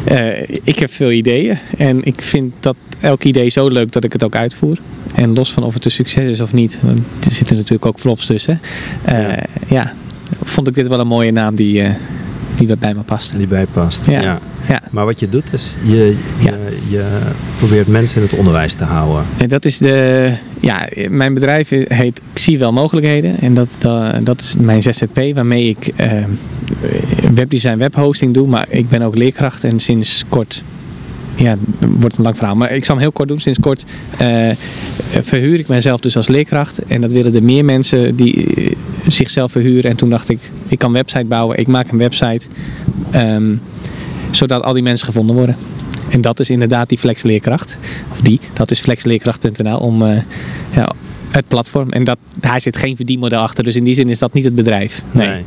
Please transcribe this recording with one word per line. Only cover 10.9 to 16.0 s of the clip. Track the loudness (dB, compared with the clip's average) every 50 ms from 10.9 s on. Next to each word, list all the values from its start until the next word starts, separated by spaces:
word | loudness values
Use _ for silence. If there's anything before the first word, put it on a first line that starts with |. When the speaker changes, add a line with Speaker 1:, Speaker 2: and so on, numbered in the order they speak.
| 0 0
Speaker 1:
een | 2 2
mooie | 2 2 2 2
naam | 2 2 2 0 2
die, | 2 2 2 4 2
eh, | 2 2 0 -2 -4 -10 -10 -10 -10 -10 -8 -8 -8 -6 0
die | 0 2 2
wat | 2 0
bij | 0 -2 -4
me | -4
past. | -4 -4 -4 -4 -4 -6 -2 -2
Speaker 2:
Die | -2 0
bij | 0 0 0
past, | 0 0 0 0 0 0 0 2
Speaker 1:
Ja. | 2 2 2
Speaker 2:
ja. | 2 0 -2 -4 -6 -12 -14 -12 -8 -6
Speaker 1:
Ja. | -8 -8 -8 -6
Speaker 2:
Maar | -4 -2 -2
wat | -2 0 -2
je | -2 -2
doet | -2 -2 -2 -2 -4
is, | -4 -2 -2 -2 -2 2
je, | 2 4
je, | 6